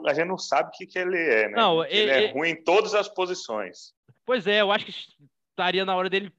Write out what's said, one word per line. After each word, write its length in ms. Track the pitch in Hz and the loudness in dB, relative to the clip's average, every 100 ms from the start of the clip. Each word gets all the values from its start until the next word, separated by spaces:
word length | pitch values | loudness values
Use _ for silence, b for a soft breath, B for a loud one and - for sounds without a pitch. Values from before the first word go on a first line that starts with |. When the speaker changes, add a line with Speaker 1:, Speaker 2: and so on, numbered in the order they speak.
| 160 | 0
Speaker 1:
a 60 | |
gente 140 | 143 170 | 0 -2
não 100 | 180 | -4
sabe 320 | - 143 160 | -2 0 0
o 20 | |
que 140 | - 185 | -6 -10
que 100 | 185 | -6
ele 180 | 185 180 | -4 -2
é, 320 | 165 110 107 | 2 2 2
né? 60 | 104 | 2
Speaker 2:
Não, 260 | 214 165 | 2 2
Speaker 1:
Ele 140 | 151 190 | 0 0
Speaker 2:
ele, 140 | 214 | 2
Speaker 1:
é 120 | 135 214 | 2 2
Speaker 2:
ele 80 | |
Speaker 1:
ruim 160 | 135 165 | 0 -2
em 120 | 160 | -2
todas 300 | 165 190 214 208 | 2 4 4 0
as 140 | 185 | -2
posições. 840 | - 180 180 - 107 92 - - _ _ _ - | -2 -4 -4 -6 -6 -6 -12 -20 _ _ _ -2
Speaker 2:
Pois 220 | 247 185 | -2 2
é, 140 | 208 | 2
eu 100 | 202 | 2
acho 140 | 208 - | 0 -2
que 80 | - - _ 143 _ _ | -14 -18 _ -20 _ _
estaria 340 | - 180 180 | -4 -2 0
na 120 | 190 185 | 0 0
hora 140 | 185 | 0
dele, 220 | 190 196 | -2 -4